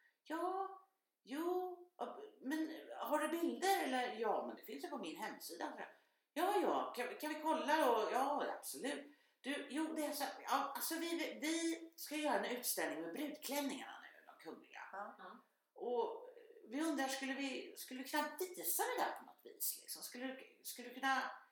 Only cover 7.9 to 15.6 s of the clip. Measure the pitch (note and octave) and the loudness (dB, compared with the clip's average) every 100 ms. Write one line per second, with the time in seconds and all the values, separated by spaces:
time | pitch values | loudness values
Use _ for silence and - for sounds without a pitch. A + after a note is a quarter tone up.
7.9 | A3+ G#3+ A#3+ C#4 C#4+ B2 - - C3+ A#3+ | 6 6 4 4 2 0 -2 -6 -4 -2
8.9 | - - - _ _ B3+ C#4+ - C4 D#4+ | -4 -8 -18 _ _ -4 -4 -2 0 0
9.9 | D#4 C#4+ C#4 - - - C4 C#4 - - | 2 0 0 -2 -4 2 2 2 0 -2
10.9 | E4 E4+ E4+ - A3 D4 E4 E4 E4 - | 0 0 0 -2 -2 0 2 2 0 -6
11.9 | - - D4+ D4 G#3 G3+ B3 - - D#3 | -10 -4 0 4 4 2 0 0 2 0
12.9 | D3+ E3 - C#4+ - - C#4+ C#4 - - | 0 -4 -2 -4 -4 -2 0 0 -2 -8
13.9 | - - - - - E3 - - - - | -12 -14 -18 -20 -14 -12 -12 -12 -14 -10
14.9 | G3 G#3 - F#3 - - _ | -8 -8 -10 -14 -16 -20 _